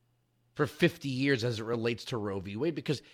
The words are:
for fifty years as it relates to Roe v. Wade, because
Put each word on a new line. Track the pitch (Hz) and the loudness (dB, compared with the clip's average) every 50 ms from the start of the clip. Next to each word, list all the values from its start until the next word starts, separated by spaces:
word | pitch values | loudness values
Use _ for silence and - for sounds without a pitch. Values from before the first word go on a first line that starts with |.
| _ _ _ _ _ _ _ _ _ _ - | _ _ _ _ _ _ _ _ _ _ -2
for | - 160 - | -2 -2 -2
fifty | - - 175 165 - - - 143 | 2 4 4 4 4 2 -6 -4
years | 131 127 135 143 139 120 107 | -2 2 2 4 4 4 2
as | 123 117 104 | 0 -2 -2
it | 113 | -2
relates | 110 120 117 110 117 117 113 - | -2 -2 0 0 0 0 -2 -4
to | - 131 113 | -6 -4 -2
Roe | 104 104 98 101 | -2 -2 -2 -4
v. | 90 101 101 | -4 -6 -4
Wade, | 110 139 170 160 | -2 -2 -2 -2
because | 156 135 - 147 117 - - | -2 -2 -2 -2 -4 -4 -12